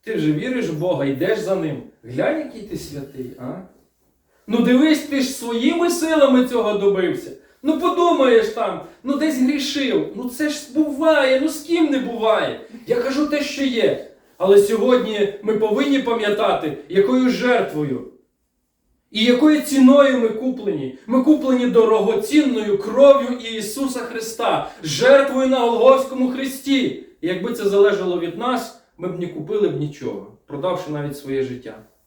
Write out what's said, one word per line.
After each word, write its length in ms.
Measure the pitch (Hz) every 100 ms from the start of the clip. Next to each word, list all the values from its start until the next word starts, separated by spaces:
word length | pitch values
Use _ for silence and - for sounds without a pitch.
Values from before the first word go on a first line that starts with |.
ти 100 | 226
вже 180 | 220 151
віриш 360 | 151 247 247 170
в 100 | 151
Бога, 260 | 180 147
йдеш 340 | 139 135 180 220
за 180 | 190 185
ним. 260 | 160 135 - _
Глянь, 340 | 113 123 - 311
який 240 | 262 226
ти 140 | 202 165
святий, 540 | - 143 135 131 123 -
а? 40 | 123 185 190 _ _ _ _ _ _ _ -
Ну 120 | 233
дивись, 400 | 233 254 311 302
ти 220 | - 277
ж 100 | 254
своїми 600 | - 233 233 277 339 349
силами 540 | - 320 311 262 254
цього 340 | 247 240 208 202
добився. 520 | 196 190 175 131 - - _ _
Ну 180 | 277 285
подумаєш 680 | 359 349 349 285 262 226 202
там, 320 | 240 208 160 - -
ну 140 | 254 285
десь 220 | 311 262
грішив. 760 | 254 294 - 285 254 180 151 214
Ну 140 | 247
це 180 | - 302
ж 240 | 294 -
буває, 680 | 294 302 262 320 302 262 262
ну 60 | 311
з 120 | -
ким 240 | - 339
не 140 | 302 269
буває?» 600 | 233 220 220 214 - - - - -
Я 100 | 240
кажу 300 | 262 262 302
те, 160 | 294
що 220 | 277 -
є. 460 | 277 226 202 - - - _ _
Але 200 | 185 202
сьогодні 760 | 202 226 254 247 220 208 202 -
ми 120 | 214
повинні 440 | 214 220 214 285 262
пам'ятати, 800 | 233 226 208 202 - - 156 135 -
якою 420 | 190 202 254 254
жертвою 760 | 185 247 247 190 151 143 120 - _ _ _ _ _ _ _ _ _ _
і 140 | 214
якою 360 | 233 247 311 302
ціною 580 | - 269 254 285 277 254
ми 100 | 226
куплені. 720 | 214 262 214 196 151 131 - -
Ми 160 | 254
куплені 440 | 277 294 262 247 247
дорогоцінною 1120 | 226 214 220 202 202 - 302 277 220 202 196
кров'ю 500 | 208 254 277 277 240 240 226 220
Ісуса 440 | 196 269 262 247
Христа, 680 | 240 226 - - 233 185 - -
жертвою 680 | 156 135 247 277 277 254 262
на 100 | 262
Голгофському 760 | 233 214 247 262 - 262 254
хресті. 720 | 262 269 - 277 269 - - - _
І 60 | 170
якби 240 | 185 220
це 160 | - 202
залежало 520 | 196 196 - 185 175
від 180 | 165 180
нас, 420 | 247 247 - - _ _
ми 100 | 180
б 120 | 165
не 60 | 170
купили 420 | 160 151 208 185
б 120 | 143
нічого, 460 | 147 - 127 101 - _ _
продавши 440 | 147 139 - 151
навіть 280 | 147 143 143
своє 240 | 135 135
життя. 320 | 127 123 113 107 - _